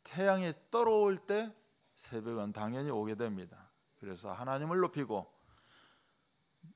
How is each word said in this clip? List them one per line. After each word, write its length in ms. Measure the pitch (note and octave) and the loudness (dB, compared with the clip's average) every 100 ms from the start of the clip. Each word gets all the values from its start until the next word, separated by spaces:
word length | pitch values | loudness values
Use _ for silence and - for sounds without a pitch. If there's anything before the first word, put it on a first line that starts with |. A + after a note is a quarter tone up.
태양이 480 | - E3 G3 F#3+ F3+ D3+ - | -12 0 2 4 2 -4 -2
떨어올 460 | A#3 A#3 G#3+ G#3 F#3+ | 2 6 6 6 4
때 380 | - G#3 A3 G#3+ _ _ _ - | 0 -2 -2 -10 _ _ _ -20
새벽은 560 | - A#2 A2+ A2+ G#2 | -8 -6 -4 -4 -4
당연히 400 | G#2+ G#2+ B2+ C#3+ | -4 -4 -4 -2
오게 240 | A2+ G#2+ G#2+ | -2 -2 -2
됩니다. 540 | A#2 F#2+ F2 F#2 - _ _ - | -4 -4 -10 -18 -20 _ _ -16
그래서 380 | G2+ F#2 G#2 | -14 -12 -10
하나님을 460 | F#2+ B2+ C3+ D#3 F#3 | -8 -4 -4 0 2
높이고, 520 | F3 D3 B2 G#2 F2 _ _ _ _ _ _ _ _ _ _ _ _ _ E3 | 2 0 -2 -4 -4 _ _ _ _ _ _ _ _ _ _ _ _ _ -20